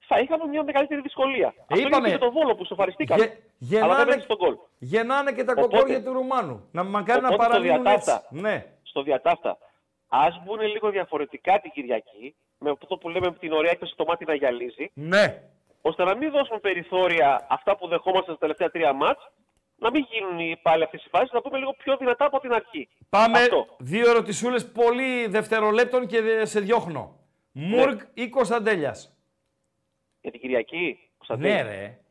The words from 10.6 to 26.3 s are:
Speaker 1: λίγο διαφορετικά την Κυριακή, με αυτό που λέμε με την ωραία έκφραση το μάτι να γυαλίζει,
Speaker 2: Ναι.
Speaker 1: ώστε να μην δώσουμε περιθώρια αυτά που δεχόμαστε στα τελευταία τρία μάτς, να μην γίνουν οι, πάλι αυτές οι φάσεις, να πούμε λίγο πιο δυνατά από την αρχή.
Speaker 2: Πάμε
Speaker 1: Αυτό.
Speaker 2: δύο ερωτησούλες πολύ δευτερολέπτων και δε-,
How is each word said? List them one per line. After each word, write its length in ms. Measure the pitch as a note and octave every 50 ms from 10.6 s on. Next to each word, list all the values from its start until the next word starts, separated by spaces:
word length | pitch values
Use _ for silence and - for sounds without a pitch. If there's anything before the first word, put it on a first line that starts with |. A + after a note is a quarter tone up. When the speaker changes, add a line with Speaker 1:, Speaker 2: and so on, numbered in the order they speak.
Speaker 1:
λίγο 300 | A3 G#3+ G#3+ G#3+ G3+ G#3+
διαφορετικά 680 | G3 G3 F3+ - - D3 D3 C#3 - C3+ _ - F#3 G#3
την 100 | - E3
Κυριακή, 640 | C#3+ C#3+ C3+ A#2+ B2 A2 - _ - G2+ A2+ C3+ _ _ _ _ _ _
με 120 | - D3
αυτό 260 | C#3+ - - - F#3+
που 120 | F3 - E3+
λέμε 180 | E3 F3+ F3+ F3+
με 60 | E3 -
την 140 | - E3 D#3
ωραία 180 | D#3 D#3 E3+
έκφραση 240 | F3 F3 - - -
το 80 | _ D#3+
μάτι 200 | D#3 E3+ E3+ F3
να 100 | D#3+ D#3
γυαλίζει, 560 | C#3+ C#3 C3+ A#2+ A#2+ A#2+ B2 - - C#3+ F#3 _
Speaker 2:
Ναι. 480 | - D3 D#3+ F3+ G3+ G#3 D#3+ A#2+ - - _ _ _ _ _ _ _ _
Speaker 1:
ώστε 220 | D#3 D#3+ - F3+
να 120 | F3+ G3
μην 140 | A#3 C#4 D#4
δώσουμε 280 | C#4+ D4 C#4 C#4 A#3 G#3+
περιθώρια 880 | - G3+ F#3 F3 E3+ - - F#3 F#3 F3+ E3+ E3 D#3 C#3 C#3 - - -
αυτά 280 | - C#3 - - G3+
που 120 | G#3 F3+ F3
δεχόμαστε 420 | E3 E3 - F#3+ F#3 F#3+ F3 F3+
στα 80 | E3 -
τελευταία 320 | - D#3 D#3 - F3+ E3
τρία 220 | - E3+ E3 D3+ C3+
μάτς, 380 | C3+ C#3+ G3 C#4 - - - _ _ _ _ _ _ _ _ _
να 140 | _ - A3+
μην 160 | B3 D#4 C#4 -
γίνουν 280 | A3+ A3+ G3 F#3+ F3+ E3+
οι, 200 | E3+ E3 E3 - _
πάλι 200 | E3+ D#3+ D#3+ D#3+
αυτές 220 | D#3 - D#3 -
οι 40 | -
φάσεις, 240 | - F3 A#3 C4 -
να 80 | A#3+
πούμε 180 | A3+ C#4 B3+ C4+
λίγο 140 | C4 C4+ C#4
πιο 240 | _ - C#4 C4+
δυνατά 280 | C4+ C4+ B3 A#3+ A#3+ C#4+
από 160 | D4 C#4+ C4+
την 120 | C4+ C4 A#3+
αρχή. 360 | A3+ F#3 - - D#3 B2 _ _ _ - _
Speaker 2:
Πάμε 300 | - G3+ A3 A#3 A3+ A#3
Speaker 1:
Αυτό. 280 | A#3+ B3 A#3 D#3 A2+ - - _
Speaker 2:
δύο 320 | C3 B2 D#3 A3 A#3+ A#3
ερωτησούλες 560 | A#3 A#3 G#3+ - G#3 - G#3+ A#3+ B3 A#3+ - - -
πολύ 540 | A3 A#3+ A#3 A#3+ B3 C4 C4 B3+ B3 A#3+
δευτερολέπτων 800 | A3 F3+ G#3+ G#3+ G#3+ A3+ A3 G#3+ G#3+ G#3 A3 B3 A#3+ B3 B3+ B3
και 140 | G3 G3 A3+
δε-, 240 | A3 A3